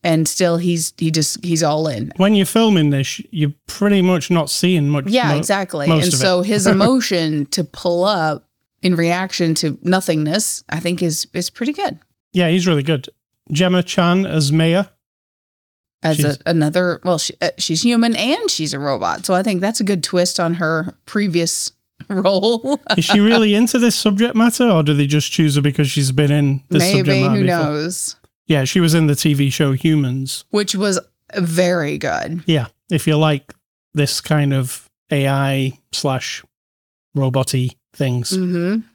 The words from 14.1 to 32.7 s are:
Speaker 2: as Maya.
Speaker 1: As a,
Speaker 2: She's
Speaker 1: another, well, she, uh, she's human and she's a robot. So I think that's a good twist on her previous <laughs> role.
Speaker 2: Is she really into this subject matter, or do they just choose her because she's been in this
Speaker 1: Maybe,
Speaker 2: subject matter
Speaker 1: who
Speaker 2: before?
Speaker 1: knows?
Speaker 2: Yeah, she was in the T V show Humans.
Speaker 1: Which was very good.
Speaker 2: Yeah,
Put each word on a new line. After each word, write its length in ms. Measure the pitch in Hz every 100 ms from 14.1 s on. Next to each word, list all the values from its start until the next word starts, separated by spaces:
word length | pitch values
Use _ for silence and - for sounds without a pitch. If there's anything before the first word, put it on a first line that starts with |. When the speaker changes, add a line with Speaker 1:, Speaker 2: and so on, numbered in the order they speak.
| 185 196
Speaker 2:
as 240 | 156 139
Maya. 340 | 160 165 175 196 _ _ _ _ _ _ _ _ _ _ _
Speaker 1:
As 160 | 160 156
a, 140 | 147
Speaker 2:
She's 40 | 143 -
Speaker 1:
another, 560 | 165 151 175 180 170
well, 140 | 185 160
she, 160 | - -
uh, 80 | 175 -
she's 240 | - 160
human 340 | 240 233 233 220
and 360 | 220 359 440
she's 240 | - 156 143
a 40 |
robot. 460 | 143 123 90 - 190
So 80 |
I 80 | 185
think 180 | 214 185
that's 200 | 196 226
a 40 |
good 200 | 196 190
twist 360 | - 180 175 -
on 140 | 170 170
her 380 | 160 160 175 - -
previous 640 | 214 202 170 165 - - _ _
<laughs> 180 | _ -
role. 680 | 190 185 190 214 233 262 285 - 208
Speaker 2:
Is 100 | 160
she 140 | 208
really 360 | 208 226 214 202
into 240 | 240 254
this 160 | 240 -
subject 400 | 220 196 240 226
matter, 340 | 233 - 240
or 140 | 170
do 100 | 147
they 140 | 147 143
just 240 | 151 -
choose 240 | - 156 143
her 80 |
because 260 | 143 135 139
she's 220 | 151 135
been 180 | 131 143
in 300 | 147 143 135 _
this 140 | 160
Speaker 1:
Maybe, 140 | 175 196
Speaker 2:
subject 220 | - 190
matter 140 | 190 214
Speaker 1:
who 60 | 185
Speaker 2:
before? 180 | 175
Speaker 1:
knows? 520 | 151 151 160 185 - - _ _ -
Speaker 2:
Yeah, 180 | 151 131
she 140 | 185
was 140 | 170
in 140 | 165 156
the 80 | 143
T 180 | 160
V 160 | 139 139
show 220 | - 143
Humans. 760 | 135 165 156 135 131 135 - -
Speaker 1:
Which 240 | 208 202 190
was 240 | 208 180 - _ _ 208
very 640 | 175 165 180 180 147 147
good. 460 | 151 78 - 165 165
Speaker 2:
Yeah, 220 | 156 117